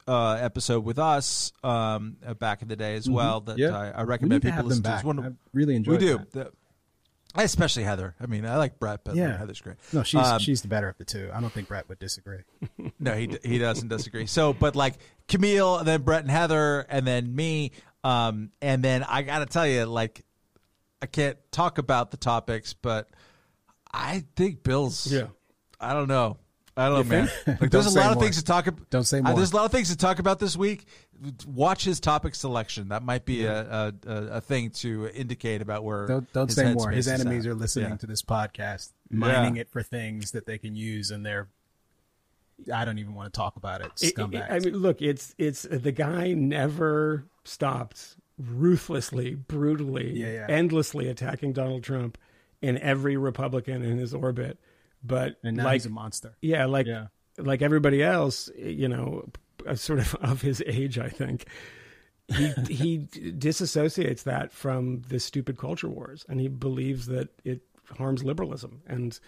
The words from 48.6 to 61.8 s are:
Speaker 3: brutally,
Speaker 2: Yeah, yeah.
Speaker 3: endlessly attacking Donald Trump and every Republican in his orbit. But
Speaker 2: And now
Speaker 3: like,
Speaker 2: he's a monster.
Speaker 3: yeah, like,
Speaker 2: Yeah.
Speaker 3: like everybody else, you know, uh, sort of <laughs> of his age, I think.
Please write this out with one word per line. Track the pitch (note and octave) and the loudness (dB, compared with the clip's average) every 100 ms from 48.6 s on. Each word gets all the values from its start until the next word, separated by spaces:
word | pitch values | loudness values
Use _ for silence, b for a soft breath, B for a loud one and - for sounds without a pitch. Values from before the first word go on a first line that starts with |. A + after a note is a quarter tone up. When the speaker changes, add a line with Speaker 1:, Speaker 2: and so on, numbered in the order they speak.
| E3+ F3 - C#3+ - B2 B2+ | 4 4 2 -4 -4 -4 -4
Speaker 3:
brutally, | C#3 C3 D3+ D3 D3+ C#3 C3 B2 A#2 | -6 -6 -2 0 0 -2 -4 -4 -4
Speaker 2:
Yeah, | A2+ | -6
yeah. | A2 G#2+ | -6 0
Speaker 3:
endlessly | D3+ E3+ D#3+ D3 D3 B2+ | 2 4 2 0 -2 -4
attacking | A#2+ B2 C#3+ C#3 | -4 -6 -4 -4
Donald | C3+ C3 C3 | -2 -2 -4
Trump | B2 C3+ A#2+ - b b b b | -4 -4 -4 -8 b b b b
and | C#3 B2+ | -2 0
every | C#3+ C3+ C#3+ C#3 | 2 2 2 0
Republican | C3+ B2 C3+ B2+ C3+ B2+ | 0 -2 -2 -2 -4 -4
in | A#2 B2 | -2 -2
his | A#2+ | -2
orbit. | C3+ B2+ A#2+ B2 - b b b b | -2 -2 -2 -4 -8 b b b b
But | B2 B2+ B2+ - | -4 -2 -2 -4
Speaker 2:
And | A#2 A2+ | -4 0
now | |
Speaker 3:
like, | C3 | 2
Speaker 2:
he's | C3 A2+ | 2 0
a | |
monster. | G#2+ G#2+ - A2+ - | -8 -10 -10 -12 -6
Speaker 3:
yeah, | D#3+ D#3+ C3 | 0 2 2
like, | C3+ A#2 | 2 0
Speaker 2:
Yeah. | A2+ G#2+ - _ - | -4 -10 -16 _ -6
Speaker 3:
like | C#3 C3 | -2 2
everybody | D3 D3+ D3 C#3 | 4 6 6 6
else, | D#3+ F3+ C#3+ - - - | 4 4 2 -2 -8 -10
you | G#2+ D3 C3 | -8 -2 0
know, | B2 C3 - - - - - - | 0 -4 -6 -10 -18 -20 -16 -8
uh, | B2+ | -6
sort | - D3 | 0 0
of | A2 | 0
<laughs> | - | 0
of | A#2+ C3 | -2 0
his | C#3 B2 - | 0 -2 -2
age, | A#2+ C3+ A#2 | -2 -2 -2
I | A#2+ | -6
think. | - C3+ B2 - B B B | -4 -4 -4 -8 B B B